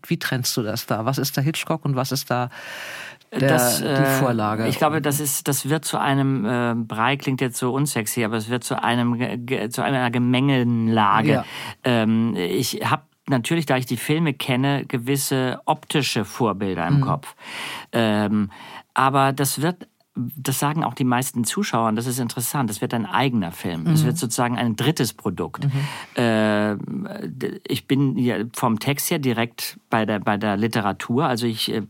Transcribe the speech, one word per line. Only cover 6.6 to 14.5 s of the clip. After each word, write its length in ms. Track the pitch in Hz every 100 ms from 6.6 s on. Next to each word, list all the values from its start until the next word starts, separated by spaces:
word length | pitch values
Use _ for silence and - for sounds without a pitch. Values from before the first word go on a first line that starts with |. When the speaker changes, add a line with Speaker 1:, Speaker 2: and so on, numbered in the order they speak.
| 120 117
Speaker 2:
Brei, 400 | 113 110 117 139
klingt 240 | 139 131
jetzt 180 | 131 -
so 140 | 127
unsexy, 520 | 131 147 120 104 -
aber 120 | 110 113
es 120 | 107
wird 160 | 123
zu 160 | - 127
einem, 360 | - 120 120 120
ge-, 180 | 123 123
ge-, 300 | 120 123 208
zu 120 | 123
einer 280 | - 135 123
Gemengenlage. 1200 | 120 123 127 139 131 120 117 113 113 101 107 107
Speaker 1:
Ja. 120 | 135 - - - -
Speaker 2:
Ähm, 500 | 127 120 110 113 117 90
ich 440 | 87 95 127 - 120
hab 160 | 151 - _ -
natürlich, 380 | 135 113 170 147
da 100 | 131
ich 100 | 123
die 100 | 120
Filme 380 | - 151 165
kenne, 500 | 131 -